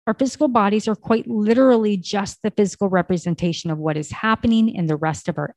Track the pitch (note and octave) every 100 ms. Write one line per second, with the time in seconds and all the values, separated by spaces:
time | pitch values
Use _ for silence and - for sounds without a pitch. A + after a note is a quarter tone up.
0 | - A3 C4+ - D4+ A#3+ G3+ G#3+ G#3 G#3+
1 | - A3+ A#3 A3+ G#3 A#3 C4 A#3 G#3+ G3+
2 | E3+ G#3+ G#3 - A3 - G3+ - G3 F#3
3 | E3+ F3+ F3 E3 F3 E3 E3 D#3 D#3 D3+
4 | D3+ - A3 A3 A#3+ A3+ A3 - E3 D3+
5 | D#3 D#3 - D#3 D3